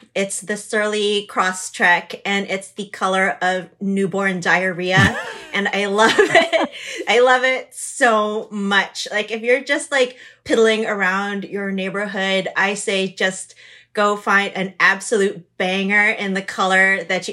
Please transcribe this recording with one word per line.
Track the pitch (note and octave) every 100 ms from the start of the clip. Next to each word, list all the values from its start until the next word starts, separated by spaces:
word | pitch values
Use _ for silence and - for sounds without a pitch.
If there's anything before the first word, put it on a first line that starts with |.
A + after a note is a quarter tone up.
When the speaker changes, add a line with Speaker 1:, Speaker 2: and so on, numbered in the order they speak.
| _
Speaker 1:
It's | - G3 -
the | F#3 G3+
Surly | - G#3+ G#3+ G#3 G#3 G#3 G#3
Crosstrek, | - F#3 - - - F#3+ E3+ F#3 -
and | G3 G3+ G3+
it's | F#3+ -
the | - G3+
color | - F#3+ F#3+ F#3+ -
of | F#3 F#3 E3+ _
newborn | G3 G3 G3 G3 G3 F3+
diarrhea. | F3+ E3+ F#3 F3 F3+ F#3 G3 -
Speaker 2:
<laughs> | - - -
Speaker 1:
And | G3 G3+
I | G3 G3+
love | G3+ A3
it. | - F#4+ E4 - - D#4+ - - - -
I | A3
love | B3+ B3+
it | B3+ B3+ -
so | - - - B3 G#3+ G#3+ G#3+ -
much. | G#3 G3 G3 F#3 - -
Like, | G#3 G#3
if | A3
you're | A3+ C4
just, | C#4+ D4 -
like, | C4+ B3+ - - -
piddling | - A3+ A3 A3
around | A3 G#3 F#3 F#3+ G3+ G3+
your | F3+ G3+ G3
neighborhood, | G3 F#3+ F#3+ G#3 G3 F#3+ F#3+ F3
I | - G3
say | G3+ - G3 F#3+
just | - F#3+ F#3+ - - - - _
go | - G#3 G#3
find | A3 G3 G3
an | F#3+ F#3+ -
absolute | F3 G3 - A3 G3 F3 - _
banger | F#3 F#3+ G3 G#3 G#3
in | A3 G3
the | F#3+
color | G3 - F#3+ F#3+ F#3+ F#3+
that | E3+ F#3
you | F3+